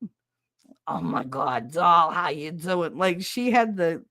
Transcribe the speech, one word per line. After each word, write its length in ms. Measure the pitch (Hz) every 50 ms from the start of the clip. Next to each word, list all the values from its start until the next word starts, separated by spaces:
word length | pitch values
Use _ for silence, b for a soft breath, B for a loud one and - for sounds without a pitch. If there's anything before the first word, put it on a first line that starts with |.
| - 208 - _ _ _ _ _ _ _ _ _ _ _ - _ _ -
Oh 120 | 151 -
my 240 | - - - 123 120
God, 480 | 131 - 135 147 143 127 120 113 120
doll, 400 | 147 165 175 175 170 170 170 156
how 180 | 160 175 175 160
you 220 | 147 156 147 156
doing? 460 | 160 170 156 180 190 180 170 160 - 143
Like, 240 | 180 190 180 175
she 300 | 185 - - - 247 247
had 260 | 233 247 233 226 214 190
the 260 | 175 165 165 - - _